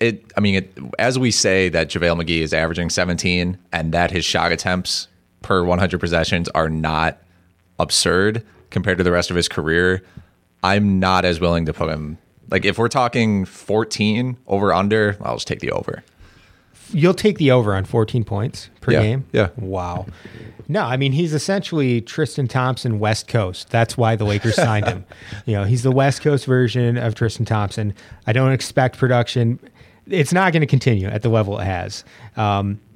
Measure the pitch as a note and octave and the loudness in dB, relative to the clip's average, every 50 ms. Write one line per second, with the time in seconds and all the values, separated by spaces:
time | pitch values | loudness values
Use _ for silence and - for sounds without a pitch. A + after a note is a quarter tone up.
0 | A#2 A#2 G#2+ - - - - - G#2 G2+ F#2+ F#2+ F#2+ - - - C#2 - - - | -2 -2 -2 -4 -10 -8 -4 0 0 2 0 0 -2 -4 -12 -16 -14 -10 -4 -2
1 | A2+ B2+ B2+ C3 C3 A#2 G#2 - - G2+ F#2+ F#2+ F#2 F2+ D#2+ E2 D#2+ - - E2+ | 0 0 2 2 0 2 2 2 2 2 4 4 2 2 2 0 0 0 -2 0
2 | E2+ E2+ E2+ E2+ E2 D#2+ E2+ D#2+ D#2+ D2+ D#2+ D#2+ D#2+ E2 E2 F2 F2 E2 - - | 2 2 2 0 0 0 0 0 0 0 0 0 0 0 -2 -2 -2 -2 -2 -2
3 | F2+ F2+ F2 E2 - F2+ F2+ F2+ F2 F2 F2+ - _ _ - E2+ D#2+ D#2+ D#2+ E2+ | 0 0 -2 -2 0 0 0 0 0 -2 -4 -6 _ _ -6 -4 -2 -2 0 0
4 | F2 E2+ F#2 F2 E2 - - F2 E2 F2 E2+ E2 - F2+ F2+ F#2 F2+ - - - | 0 0 0 -2 -2 -2 0 0 0 0 0 -2 -2 -2 -2 -2 -2 -4 -6 -6
5 | - - _ _ _ _ _ _ - - G2+ F#2 F2 F2 F2 F2 F#2+ E2+ F2+ E2+ | -8 -10 _ _ _ _ _ _ -6 -2 0 0 2 2 2 2 2 0 0 -2
6 | - E2+ E2+ E2+ E2 - F#2 F2 E2+ - - D#2+ D#2+ D#2+ D#2+ D#2+ D#2+ D#2 D#2 D#2 | -2 0 0 0 2 0 0 -2 -2 -2 0 0 0 0 -2 -2 -2 -2 0 0
7 | D#2+ E2 - - _ _ _ _ _ _ _ _ _ _ _ - E2 D#2 - - | 0 0 -2 -4 _ _ _ _ _ _ _ _ _ _ _ -4 -2 -2 0 0
8 | - F2 E2+ F#2 G2 G#2+ G#2+ A2+ - - _ - - _ - G2 F2 G2 F#2 F2 | 0 2 2 2 2 0 -2 -4 -8 -10 _ -20 -20 _ -6 -2 0 0 0 2
9 | F2+ F2+ F2 F2 F2 - F2+ F2 E2+ - - - D2+ D#2+ E2 F2 F2+ F#2 F#2 F#2+ | 2 2 2 2 0 0 0 -2 -2 -2 -4 -4 -2 0 2 2 4 2 2 0
10 | - - _ - - _ _ _ _ _ _ _ - F#2 G2 G#2 G#2 G2+ F#2+ F#2 | -4 -10 _ -20 -20 _ _ _ _ _ _ _ -2 0 2 2 4 4 2 2
11 | F#2 F#2 F#2 F#2 F2+ F2+ E2+ D#2+ F2+ E2+ E2+ E2 E2 D#2 D#2 - E2+ D#2+ D#2 D2+ | 2 2 2 2 2 2 0 0 0 0 2 0 0 -2 -4 -4 -4 -4 -4 -6
12 | D#2 D2 D#2 - _ _ _ _ _ - - F#2+ F#2+ G2+ - A2+ A2+ A#2 - C#3 | -8 -10 -12 -14 _ _ _ _ _ -2 0 2 2 2 0 0 0 0 2 0
13 | B2 A#2 - B2 A2+ G#2+ G#2 G2 F#2 - - - - - G#2 G#2+ A#2 A2+ - - | 0 0 2 2 2 2 2 2 0 -2 -8 -14 -6 -2 0 0 0 -2 -2 -2
14 | G#2 G#2+ G#2+ A#2 B2 B2+ A#2+ - _ - G2+ G2 G#2 G2 E2 F#2 G2 G2+ G#2+ A2 | 0 0 0 0 -2 -4 -6 -8 _ -4 -2 0 2 2 2 2 2 2 2 2
15 | G#2+ G#2 F#2+ - - - A#1+ - - - - - - - - - - - - - | 2 0 0 -4 -6 -8 -6 -6 -6 -6 -6 -4 -4 -4 -4 -4 -4 -6 -8 -10
16 | - _ _ _ - - - - - _ _ _ _ _ _ - - - - D3+ | -12 _ _ _ -20 -20 -20 -20 -20 _ _ _ _ _ _ -20 -12 -4 0 2
17 | D3+ F3+ F#3+ - - G#3+ - - D#3 C3 B2+ B2+ A2 G#2 G2 F#2+ F#2+ - - A#2+ | 4 4 2 4 2 0 2 4 4 4 4 4 4 2 0 0 -2 0 0 0
18 | A2 - - A#2+ G#2 - G2+ G2+ A2 C#3+ - - - - - _ - - - D2+ | 0 2 0 -2 -2 -2 -4 -4 -4 -6 -6 -10 -16 -18 -20 _ 0 2 4 4
19 | G#2+ G#2+ B2 C3+ C3 - - A#2+ G2+ F2+ - B2 G2 F#2+ F#2+ F#2 F2+ F2 F2+ F2+ | 4 2 0 -2 -4 -2 0 0 0 0 -2 -6 -8 -6 -6 -6 -6 -6 -6 -8
20 | F#2+ F2+ - - - - - - - - - - - - D3+ G#3+ E3+ A#2 B2+ C3 | -8 -10 -14 -18 -20 -20 -20 -20 -20 -20 -20 -16 -8 -4 -2 -2 0 0 0 0
21 | C#3 C#3 C3 D3+ F3 D#3+ D#3 C#3+ - - G3 G3+ - - E3+ D#3 C#3 B2+ A#2+ A#2 | 0 2 2 0 0 0 -2 -2 -2 0 -2 -2 -2 -2 -2 0 2 2 2 0
22 | G#2+ - - - D#3 - - D3 C3+ A#2 - C3 B2+ B2+ B2+ - - B2 A2 G#2 | -2 -4 -4 -4 -4 -2 -2 -4 -4 -2 0 0 0 0 -2 -2 -4 -4 -2 0
23 | G#2 G#2+ A2 - - - - A#2 G2 F2+ F2+ - - - - A2+ A#2 - - - | 0 0 0 0 -2 -2 -2 0 0 -2 -4 -10 -8 -2 2 2 2 2 2 0
24 | A#2 A2 A#2 G#2+ A2 G#2 G#2 G#2 - A#2 - - D#3+ A#2 G#2+ G#2 G2+ - F2+ F2+ | 2 2 2 2 0 0 0 0 0 0 2 2 2 2 2 0 0 -2 -4 -6
25 | - - - - - - - G#2 - A#2+ G#2+ G2+ G2 G2 B2 A#2+ A#2+ C3 B2+ C3+ | -10 -16 -20 -20 -18 -16 -16 -10 -4 -2 -2 0 0 0 0 0 2 2 2 4
26 | C3+ C#3 - - - D3+ C#3+ C3 - C3+ C3 B2+ B2+ A2+ - B2+ A#2+ A#2+ A#2+ A#2+ | 2 2 0 0 0 0 0 0 0 2 2 2 2 2 2 0 0 0 0 0
27 | A#2 A2+ G#2 - A#2 A2 - - A#2 - A2+ G#2+ G#2 G2 - A2+ G#2+ G#2 G2 - | -2 -2 -2 0 -2 -2 -2 -2 -2 0 0 0 0 -2 -4 -4 -4 -4 -6 -8
28 | - - - - - B2+ A2 C3 C3 C3 C3+ - - - - C#3 C3 B2+ - - | -14 -20 -20 -8 -4 -2 0 2 2 2 2 0 -2 -2 0 2 2 2 2 0
29 | C3+ B2 B2+ A#2+ B2 - - B2 A#2 A2+ B2 - - - - - - - _ _ | 0 2 2 2 2 0 0 0 0 0 0 -2 -8 -16 -20 -20 -20 -20 _ _
30 | _ - G3 - C#3+ - E3+ F#3 F#3+ F#3 D#3+ E3 D3+ - - B2+ - C3+ A2+ G2 | _ -4 0 0 2 2 2 2 2 4 4 2 2 4 2 2 4 2 2 2
31 | F#2 G2+ G#2+ G#2+ - A#2 A2+ A2 G#2 G2+ G2+ G#2+ G2 F#2+ F#2+ F2 F#2 G2+ - - | 0 -2 -4 -2 0 2 2 2 2 0 -2 -4 -4 -4 -4 -4 -6 -8 -10 -14
32 | - - - - A#2 G#2+ - A2 G#2+ G#2 G2+ G2 G2+ G2+ G2+ G#2 - _ - | -16 -18 -20 -20 -20 -14 -6 -2 0 0 2 0 0 -2 -4 -6 -10 _ -20